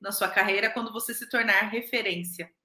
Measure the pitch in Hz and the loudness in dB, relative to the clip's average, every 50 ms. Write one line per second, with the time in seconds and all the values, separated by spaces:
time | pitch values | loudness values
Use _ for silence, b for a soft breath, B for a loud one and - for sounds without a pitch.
0 | 202 196 208 - 202 185 - 196 196 208 196 202 214 220 220 247 226 220 208 185 | -8 -6 -2 0 0 2 4 4 4 4 4 2 2 0 0 -2 -4 -4 -4 -6
1 | - - 226 - 240 - - 233 226 220 196 196 214 214 220 233 240 - - 233 | -6 -6 -6 -8 -8 -2 0 0 4 4 4 4 4 2 -2 -4 -4 -2 -2 -2
2 | 208 202 175 175 175 175 175 - 165 - _ _ | 0 0 -2 -4 -4 -8 -8 -10 -12 -14 _ _